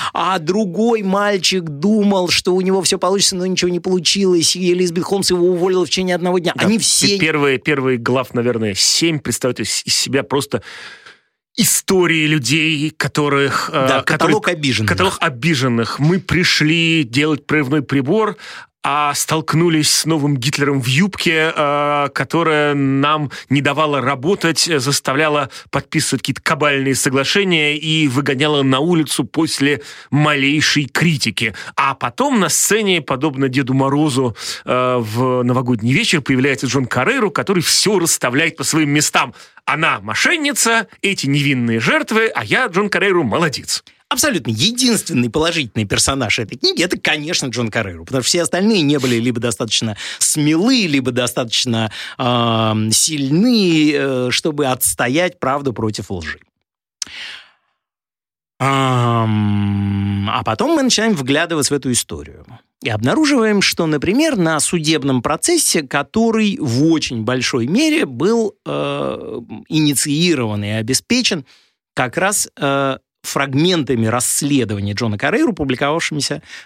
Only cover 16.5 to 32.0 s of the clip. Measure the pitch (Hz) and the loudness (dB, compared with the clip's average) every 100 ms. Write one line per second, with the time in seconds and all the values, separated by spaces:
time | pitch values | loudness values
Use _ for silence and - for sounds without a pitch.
16.5 | - 151 170 165 165 131 123 151 147 - | 2 2 2 2 2 0 0 0 0 0
17.5 | 151 127 151 131 139 131 214 214 202 - | -2 2 0 0 -2 2 0 0 -4 -14
18.5 | - - _ 143 143 147 143 - 156 151 | -18 -20 _ -4 0 0 -2 -2 -2 0
19.5 | 156 175 156 151 - 156 160 143 139 120 | 2 4 4 2 2 2 0 2 0 0
20.5 | 143 139 139 123 131 196 - 175 160 160 | 0 0 0 0 2 2 0 0 2 0
21.5 | 165 147 143 147 147 139 - 139 160 160 | 0 0 2 0 0 -2 -2 -2 0 2
22.5 | 151 147 143 135 135 143 156 143 - - | 2 2 2 2 2 2 0 -2 -8 0
23.5 | 139 139 143 156 143 123 139 139 196 175 | 0 2 0 0 0 0 -2 0 0 0
24.5 | 151 165 156 123 139 - 135 156 147 135 | 0 0 0 0 -2 -2 0 2 0 -2
25.5 | - - 143 - 160 - 135 - - - | -10 -6 -6 -2 -2 0 -2 -2 -4 -2
26.5 | 156 147 139 135 127 147 131 131 202 190 | 0 2 2 0 0 0 0 0 0 2
27.5 | 165 151 151 156 156 151 123 143 131 151 | 2 2 0 0 2 2 2 0 0 2
28.5 | 147 135 131 156 170 151 - 127 - 160 | 2 2 2 2 2 2 -2 -4 -2 -2
29.5 | - 139 147 - - - 139 151 143 139 | 0 0 0 -6 -20 -4 2 2 2 2
30.5 | 151 - 147 143 - 160 147 117 95 113 | 2 2 0 -2 0 0 2 -2 -2 -4
31.5 | 98 - - 139 135 | -6 -10 -2 -2 -2